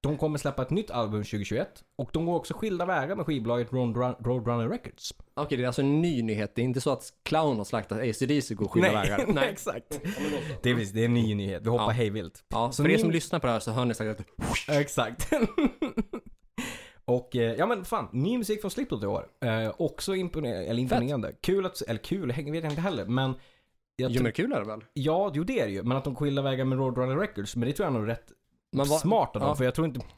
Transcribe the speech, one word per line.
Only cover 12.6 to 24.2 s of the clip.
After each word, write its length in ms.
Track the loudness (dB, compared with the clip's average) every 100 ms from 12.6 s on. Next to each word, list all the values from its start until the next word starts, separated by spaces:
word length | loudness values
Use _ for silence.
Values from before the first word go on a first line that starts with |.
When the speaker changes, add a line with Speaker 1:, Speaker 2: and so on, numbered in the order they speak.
| 0
Speaker 1:
Så 120 | 4
Speaker 2:
för 60 | 4
er 40 |
Speaker 1:
ny 60 | 6
Speaker 2:
som 120 | 4
lyssnar 280 | 2 0 -2
på 80 | 0
det 60 |
här 60 | 0
så 120 | 0
hör 140 | 0
ni 80 | 0
säkert 320 | 0 -4 -6 -10 -6 -4 -2 0
att 20 |
Speaker 1:
Exakt. 600 | 0 2 0 -2 -2 0
<laughs> 1700 | 2 2 2 0 0 -2 -2 -4 -8 -12 -20 _ -10 -10 -10 -16 -12
Och, 300 | 0 0 0
eh, 180 | 0 2
ja, 100 | 2
men 200 | 0 0
fan, 240 | -2 -4 -2
ny 240 | -2 0 0
musik 240 | -2 -2
från 100 | -4
Slipknot 320 | -4 -4 -2
i 40 | -2
år. 200 | -2 -4 _
Eh, 300 | -2 0 0 0
också 340 | -2 -2 -4
impone-, 320 | -2 -2 -2 -2
eller 120 | -2 -2 0 2
Speaker 2:
Fett. 40 |
Speaker 1:
imponerande. 400 | 2 2 -2 -4 -4
Kul 240 | 0 2
att, 160 | 0 -6
eller 180 | -6 -6
kul, 320 | -4 -4 -2
häng-, 200 | -4 -4
vet 120 | -4
jag 80 | -2
inte 100 | -2
heller, 240 | -2 -2
men... 280 | 0 0 0 -4 -12 _ _ _ _
Jag 160 | -4 0
Speaker 2:
Jo, 40 |
Speaker 1:
tror 80 | 2